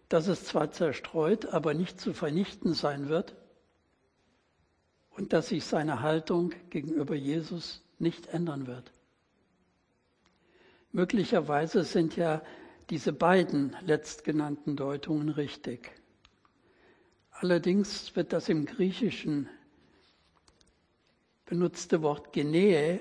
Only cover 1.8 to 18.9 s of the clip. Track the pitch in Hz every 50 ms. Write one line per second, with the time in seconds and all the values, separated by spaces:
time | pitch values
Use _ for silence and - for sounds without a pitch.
1.8 | 185 - - - - 214 160 - 175 147 147 180 202 - - - - 180 156 -
2.8 | - 147 139 139 143 139 160 165 - - - - - - _ _ _ _ _ _
3.8 | _ _ _ _ _ _ _ _ _ _ _ _ _ _ _ _ _ _ _ _
4.8 | _ _ _ _ _ _ - - 202 - - 165 156 - 196 151 - - 165 160
5.8 | 147 156 151 - 139 156 160 165 160 - 185 175 175 175 - - - - - 160
6.8 | 135 160 156 311 143 135 156 147 135 139 151 165 156 - 185 165 - - - -
7.8 | _ _ _ - 165 170 165 - - - - 165 175 165 143 139 135 123 123 127
8.8 | - - _ _ _ _ _ _ _ _ _ _ _ _ _ _ _ _ _ _
9.8 | _ _ _ _ _ _ _ _ _ _ _ _ _ _ _ _ _ _ _ _
10.8 | _ _ - 175 180 175 - 208 170 - 240 180 151 151 147 143 160 160 - 208
11.8 | 165 - - 185 165 156 - 190 170 160 156 156 - - - - - - - -
12.8 | - - 180 143 - 180 151 - 170 170 185 190 175 185 - 143 139 127 113 -
13.8 | - 170 151 151 - - - - - - 151 151 151 147 143 143 - 160 143 143
14.8 | 135 139 143 143 - - 156 151 151 156 147 151 147 127 - - - - 117 -
15.8 | - - - - _ _ _ _ _ _ _ _ _ _ _ _ _ _ _ _
16.8 | _ _ _ _ _ _ _ _ _ _ - - - 180 175 170 170 185 185 208
17.8 | 196 - - - - - - 202 208 - - 165 - - 175 156 143 - - -
18.8 | 180 190